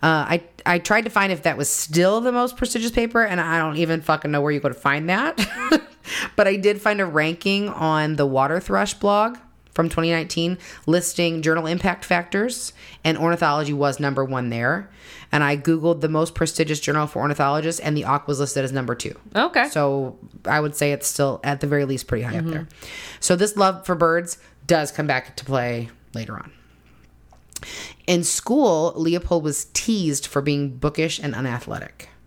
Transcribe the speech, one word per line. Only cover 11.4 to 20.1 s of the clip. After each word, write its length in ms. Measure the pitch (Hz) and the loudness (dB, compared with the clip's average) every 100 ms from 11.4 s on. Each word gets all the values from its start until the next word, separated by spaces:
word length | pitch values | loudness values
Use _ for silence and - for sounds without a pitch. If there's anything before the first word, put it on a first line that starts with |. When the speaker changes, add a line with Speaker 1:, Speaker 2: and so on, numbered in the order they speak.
Speaker 1:
journal 220 | 156 160 160 | 0 0 0
impact 360 | 175 190 175 | 0 0 -2
factors, 720 | - 175 175 196 226 240 - - - - 156 | 0 -2 0 -2 -2 -4 -10 -14 -20 -4 -2
and 100 | 165 | 2
ornithology 560 | 165 170 165 147 147 | 2 2 2 2 0
was 260 | 143 143 139 | 0 0 0
number 240 | 143 135 135 | -2 0 -2
one 240 | 131 123 | -2 -2
there. 400 | 117 120 170 202 - - - - | 0 0 0 -4 -18 -20 -20 -4
And 120 | 147 | 0
I 120 | 143 147 | 2 2
Googled 460 | 143 165 160 170 | 2 2 2 2
the 80 | 156 | 2
most 240 | 156 165 - | 0 0 0
prestigious 440 | 160 - 156 151 | -2 0 -2 0
journal 260 | - 147 151 | 0 0 -2
for 120 | - | -2
ornithologists, 580 | 135 143 139 147 156 165 | -2 0 2 2 -2 -4
and 160 | - 151 | -2 -2
the 80 | 90 | 0
Auk 220 | 143 - | -2 0
was 120 | 139 | -2
listed 260 | 139 - 131 | -2 -2 -2
as 60 | |
number 220 | 135 127 120 | -2 -4 -4
two. 200 | - - - - | -6 -10 -6 -2
Speaker 2:
Okay. 340 | 320 - 240 | 0 0 0
Speaker 1:
So 480 | 160 143 139 131 | 2 0 0 -4